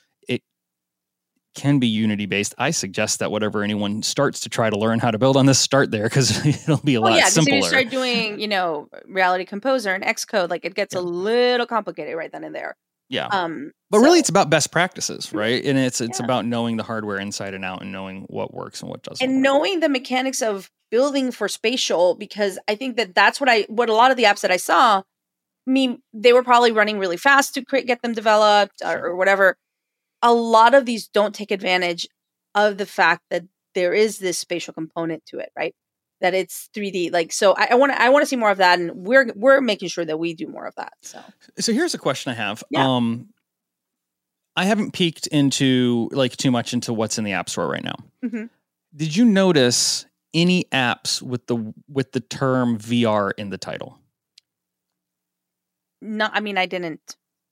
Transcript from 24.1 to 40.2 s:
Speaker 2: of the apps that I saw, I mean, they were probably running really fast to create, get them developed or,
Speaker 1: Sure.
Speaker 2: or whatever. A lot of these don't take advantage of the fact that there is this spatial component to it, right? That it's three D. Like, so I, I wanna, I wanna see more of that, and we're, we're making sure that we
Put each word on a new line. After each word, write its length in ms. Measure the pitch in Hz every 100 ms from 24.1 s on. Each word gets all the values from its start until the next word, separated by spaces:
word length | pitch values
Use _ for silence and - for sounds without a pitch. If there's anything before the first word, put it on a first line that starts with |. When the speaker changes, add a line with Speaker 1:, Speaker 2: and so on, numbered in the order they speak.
Speaker 2:
of 60 | 247
the 60 | 214
apps 160 | 208
that 100 | 196
I 60 | 180
saw, 420 | - 330 247 196
I 720 | - _ _ _ _ _ -
mean, 320 | 262 262 - _
they 200 | 220 240
were 100 | 247
probably 280 | 247 240 240
running 280 | 220 208 208
really 180 | 190 180
fast 380 | 277 277 277 277
to 100 | 262
create, 220 | 277 247
get 160 | 240
them 100 | 240
developed 680 | 226 220 214 214 208 202 - 170
or, 60 |
Speaker 1:
Sure. 140 | 165 165
Speaker 2:
or 80 | 180
whatever. 420 | 190 196 190 - _ _ _ _ _ _
A 100 | 240
lot 400 | 233 233 220 233
of 120 | 277 247
these 200 | 226 -
don't 280 | 208 208 214
take 160 | 208
advantage 560 | 202 190 180 175 170 - _ _ _ _ 208
of 220 | 208 196
the 80 | 196
fact 340 | - 170 170 _
that 140 | 175 175 _ _ 196
there 180 | 180
is 240 | 196 220 202
this 200 | 185 170
spatial 340 | - 175 -
component 500 | - 160 175 165 160 -
to 100 | 143
it, 140 | - -
right? 200 | 156 - _ _ _ _
That 120 | 185
it's 360 | 185 185 - -
three 160 | 220 202
D. 220 | 185 165
Like, 200 | 175 165
so 220 | - 202 180
I, 120 | 208
I 40 | 247
wanna, 180 | 277 -
I 140 | 240
wanna 160 | 285 302
see 100 | 254
more 140 | 214
of 80 | 196
that, 220 | 180 180
and 260 | 170 - 185
we're, 260 | 262 240 202
we're 260 | 254 269
making 280 | 247 196 175
sure 140 | - 165
that 120 |
we 160 | 156